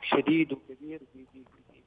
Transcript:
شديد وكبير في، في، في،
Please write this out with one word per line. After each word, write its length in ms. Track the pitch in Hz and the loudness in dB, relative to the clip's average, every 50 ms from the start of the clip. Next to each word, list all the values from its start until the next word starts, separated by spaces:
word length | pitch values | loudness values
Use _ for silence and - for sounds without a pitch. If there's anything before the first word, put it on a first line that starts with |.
| - | -6
شديد 500 | - - 143 135 147 160 165 156 - 139 | 0 0 2 4 4 4 2 2 0 -2
وكبير 460 | 135 - - 131 - 147 156 160 151 135 - _ | -10 -10 -18 -20 -16 -14 -14 -14 -14 -16 -20 _
في، 120 | 131 131 _ _ | -20 -20 _ _
في، 120 | 135 127 _ _ _ _ _ - | -20 -20 _ _ _ _ _ -20
في، 100 | _ _ | _ _